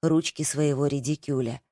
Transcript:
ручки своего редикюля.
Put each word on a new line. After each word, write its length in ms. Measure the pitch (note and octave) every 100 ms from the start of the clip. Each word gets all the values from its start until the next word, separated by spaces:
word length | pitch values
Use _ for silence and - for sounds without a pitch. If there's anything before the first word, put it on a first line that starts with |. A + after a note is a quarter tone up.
ручки 400 | E3 D#3+ E3 -
своего 440 | D#3 C#3 D3+ C3+ C#3+
редикюля. 760 | C#3 B2+ D3+ - C3+ A#2+ B2 _